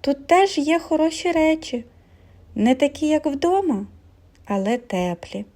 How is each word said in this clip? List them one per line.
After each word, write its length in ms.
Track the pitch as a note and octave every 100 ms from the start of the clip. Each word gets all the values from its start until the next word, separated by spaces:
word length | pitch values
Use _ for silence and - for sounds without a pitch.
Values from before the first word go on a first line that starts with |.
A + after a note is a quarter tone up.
«тут 260 | - C#4 -
теж 300 | F4 G4 E4
є 220 | C#4+ E4
хороші 520 | - D#4 D#4+ D#4+ F4
речі, 520 | E4 D#4 D#4 - A#3+ A3+ - _ _ - - -
не 200 | - A3
такі, 320 | B3+ C#4+ C#4+ D4+
як 180 | D4+
вдома, 640 | D4+ C#4 E4+ F#4+ F#4 G3+ G3+ - - _ _ _
але 320 | - G3+ G3 B3
теплі». 680 | A#3+ F3+ F3+ F3 - G3+ G#3